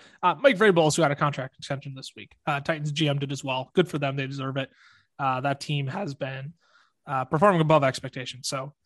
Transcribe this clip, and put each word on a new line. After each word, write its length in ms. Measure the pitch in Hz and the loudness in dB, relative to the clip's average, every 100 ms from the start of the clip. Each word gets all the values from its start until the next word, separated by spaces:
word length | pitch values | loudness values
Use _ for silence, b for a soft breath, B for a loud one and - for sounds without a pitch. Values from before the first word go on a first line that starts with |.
| b b | b b
Uh, 140 | 180 151 | 0 4
Mike 180 | 277 190 | 4 6
Vrabel 220 | 214 175 | 4 6
also 240 | 156 147 | 4 4
got 80 | 156 | 2
a 60 | 143 | 2
contract 400 | 147 143 131 _ | -2 -2 -10 _
extension 360 | - 139 139 135 | -10 -10 -10 -16
this 160 | 127 | -16
week. 220 | - 101 _ - | -18 -20 _ -6
Uh, 140 | 135 | -4
Titans 320 | - 160 151 | -4 -4 -4
G 160 | 147 151 | -2 0
M 100 | 139 | 0
did 140 | 139 | -4
as 100 | 139 | -6
well. 280 | 135 131 127 | -6 -6 -2
Good 140 | - 175 | 0 2
for 100 | 151 | 0
them. 160 | 139 | -4
They 140 | 139 135 | -4 -6
deserve 300 | 139 131 135 | -6 -6 -4
it. 120 | 135 b b b b - | -6 b b b b -4
Uh, 220 | 135 127 | -2 0
that 180 | 139 139 | -2 -4
team 300 | - 147 135 | -4 -4 -4
has 260 | 185 143 | -6 -8
been, 380 | 139 135 135 139 170 _ _ _ _ - | -8 -8 -8 -12 -16 _ _ _ _ -6
uh, 160 | 135 | -4
performing 380 | 127 156 202 175 | 0 4 6 6
above 200 | 156 156 | 6 4
expectations, 640 | 135 - 131 139 120 127 - | 4 -2 -8 -10 -12 -10 -8
so 280 | 139 139 - | -8 -8 -14